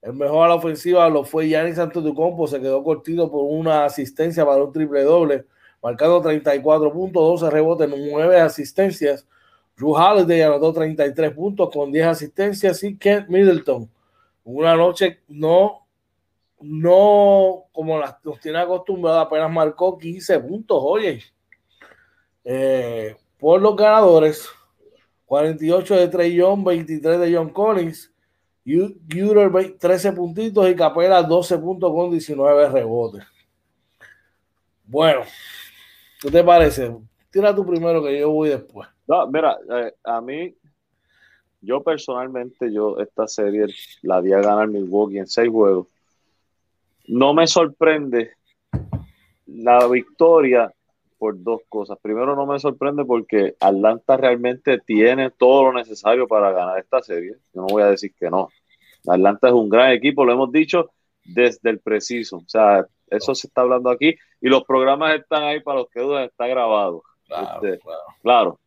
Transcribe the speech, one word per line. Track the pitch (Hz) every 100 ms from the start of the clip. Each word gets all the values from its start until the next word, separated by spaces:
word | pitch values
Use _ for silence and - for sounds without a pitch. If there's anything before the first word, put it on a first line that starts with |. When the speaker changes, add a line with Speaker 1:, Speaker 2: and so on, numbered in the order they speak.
Speaker 1:
el | 107
mejor | 131 143 156
a | 170
la | 170
ofensiva | 165 151 175 180 165
lo | 151
fue | 139 160 160
Giannis | 156 165 165
Antetokounmpo, | 165 175 151 139 165 170 147
se | 139
quedó | 131 135
cortito | 143 151 156 170 160
por | 143
una | 143 156 160 151
asistencia | 147 143 131 - 160 165
para | 147 139
un | 143
triple | 156 151 143
doble, | 139 170 156 139 - _ _ _
marcando | 117 117 156 175
treinta | 165 151 147
y | 143
cuatro | 139 156 151
puntos, | 156 185 175 160 175
doce | 160
rebotes, | 151 156 165 147
nueve | 139 143 147 165 180
asistencias. | 165 151 139 - 196 170 147 139 _ _ _ _ _ _
Jrue | 143 151
Holiday | 180 208 175 165
anotó | 156 147 156
treinta | 160 160 151 143
y |
tres | 131 156
puntos | 151 190 202 175
con | 147 143
diez | 147
asistencias | 165 160 151 - 202 202 196 175
y | 208 202
Kent | 202 202 202
Middleton, | 185 196 170 - 123 113 _ _ _ _ _
una | 113 131 165 165
noche | 175 175 190 170 _
no, | 147 156 175 202 208 _ _ _ _ _ _ _ _
no | 147 156 165 180 208 208 202 196 190 185 _
como | - 160 156
las, | 139 -
nos | 156 135
tiene | 160 160
acostumbrado, | 175 185 180 185 170 165
apenas | 160 156 160
marcó | 165 156 151 180 180
quince | 165 180 - 165
puntos, | 127 202 220 175
oye. | 135 208 202 127 _ _ _ _ _ _ _ _ _ _ _ _
Eh, | 120 131 135 131 120 117 107 107 _ _
por | 147 180
los | 214
ganadores, | 208 214 220 202 165 156 151 - - _ _ _ _ _ _
cuarenta | _ 139 156 156
y | 156
ocho | 180 180 196
de | 175
Trae | 175 170
Young, | 175 180 202
veintitrés | 190 170 160 156 156 175
de | 175
John | 170 165
Collins, | - 214 202 165 160 - _ _ _ _ _
Yu-, | - 160 196 - 160
Yuter, | 165 202 208 196
vei-, | 185 190 -
trece | 175 180 196
puntitos | 175 175 170 226 202 185
y | 180
Capela | 156 151 180 185
doce | 160 170 175 170
puntos | 165 185 180
con | 165 175
diecinueve | 170 160 139 139 147 143
rebotes. | 131 113 120 113 101 - _ _ _ _ _ _ _ - _ _ _ _ _ _ _
Bueno, | _ 135 160 139 - - - - - _ _ _ _ _
¿qué | 139
te | 160
parece? | 175 175 156 135 123 117 110 _ _
Tira | 196 208
tú | 196 180
primero | 170 170 165
que | 147 143
yo | 147
voy | 156 156
después. | 135 - 104 - _ -
Speaker 2:
No, | 170 -
mira, | 160 156 - -
eh, | 120 117 _
a | - 117
mí, | 120 143 175 185 151 _ _ _ _ _ _ _ _ _
yo | 95 131
personalmente, | 143 156 - 123 131 127 123 _ 120
yo | 104 107 98
esta | 104 - 110
serie | - 104 104 107 - - _
la | - 92
di | 92
a | 98
ganar | 104 104 107
Milwaukee | 104 92 101 104 98
en | 95
seis | - 117
juegos. | 113 101 95 90 _ _ _ _ _ _ _ _ _ _ _ -
No | 117 135
me | 151 165
sorprende | 180 160 143 160 156 143 120 113 _ _ _ _ - - - - _ _ _ -
la | 113 113 120 123
victoria | 123 120 _ 165 165 135 123 113 _ _ _ _ _
por | 110 98
dos | 90 113 _
cosas. | 107 101 98
Primero, | 107 110 131
no | 139 139
me | 143
sorprende | 143 131 143 147
porque | 127 120 110 107 98 -
Atlanta | 95 98 107 113 - 135
realmente | 131 120 123 127 - 123
tiene | _ 107 113 131 131
todo | _ 127 135
lo | 131
necesario | 127 113 107 107 123 120
para | 110 101
ganar | 92 90 95
esta | - 131
serie. | 120 87 90 123 _
Yo | 92
no | 95
voy | 104
a | 101
decir | 98 101 _
que | 87
no. | 90 92 _ _ _ _ _ -
Atlanta | 90 95 104 127
es |
un | 123 107
gran | 110 131
equipo, | 123 135 139
lo | 123
hemos | 120 131
dicho | 139 156 185 165 _ _ _
desde | _ 87 123 120 120
el | 110
preciso. | - 107 - 120 110 90
O | 85
sea, | 113 107 101 92 _ _
eso | 104 - 131
se | -
está | -
hablando | 127 127 127
aquí | 123 151 160 _ _
y | 127
los | 135
programas | 135 135 131 139 156
están | 156 _ 156
ahí | 147 151
para | - 135
los | 123
que | 120
dudan, | 135 143
está | 127 _ 120
grabado. | 127 117 107 95 85 _ _ _
Speaker 1:
Claro, | - - 80
Speaker 2:
Este, | 101 90
Speaker 1:
claro. | - 82 85 _
Speaker 2:
claro. | 113 120 95 -